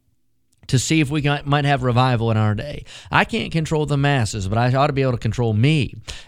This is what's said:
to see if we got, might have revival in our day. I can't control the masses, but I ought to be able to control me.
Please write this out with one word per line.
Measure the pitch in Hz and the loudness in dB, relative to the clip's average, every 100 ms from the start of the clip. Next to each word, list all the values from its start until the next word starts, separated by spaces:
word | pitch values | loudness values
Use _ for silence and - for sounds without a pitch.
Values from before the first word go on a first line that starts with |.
| _ _ _ _ _ _ - | _ _ _ _ _ _ -4
to | 127 | -2
see | - 160 | 0 0
if | 135 | 0
we | 151 | 0
got, | 143 143 143 | -2 -2 0
might | 143 143 | 0 2
have | 139 | 0
revival | 127 120 131 120 117 | 2 2 2 2 2
in | 110 | 2
our | 107 104 | 2 0
day. | 147 - - - - | -6 -12 -14 -18 -2
I | 151 214 | 0 2
can't | 233 - | -2 -4
control | 165 156 156 147 | -4 -2 -2 0
the | 143 | 0
masses, | 143 139 107 113 95 | 2 2 0 -4 -2
but | 113 | 0
I | 123 | 2
ought | 131 147 | 2 2
to | |
be | 135 | 2
able | 135 | 0
to | 117 | 0
control | 113 95 117 | -2 -2 0
me. | 107 131 156 110 110 - - | 2 2 2 0 -6 -14 -14